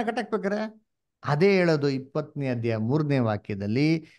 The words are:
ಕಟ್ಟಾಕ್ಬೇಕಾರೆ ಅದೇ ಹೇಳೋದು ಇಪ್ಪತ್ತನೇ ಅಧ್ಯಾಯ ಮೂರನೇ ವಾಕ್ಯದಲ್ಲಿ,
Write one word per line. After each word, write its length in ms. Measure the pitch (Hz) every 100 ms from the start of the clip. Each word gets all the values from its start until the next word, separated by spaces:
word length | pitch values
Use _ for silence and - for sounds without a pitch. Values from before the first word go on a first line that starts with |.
| 233
ಕಟ್ಟಾಕ್ಬೇಕಾರೆ 840 | 240 208 208 190 214 214 - _ _ _ _
ಅದೇ 280 | 139 147 196
ಹೇಳೋದು 380 | 190 170 151 143
ಇಪ್ಪತ್ತನೇ 580 | 135 - 156 151 143 135
ಅಧ್ಯಾಯ 300 | 120 117 110
ಮೂರನೇ 420 | 113 156 147 135
ವಾಕ್ಯದಲ್ಲಿ, 840 | 113 104 - 98 104 123 156 160 -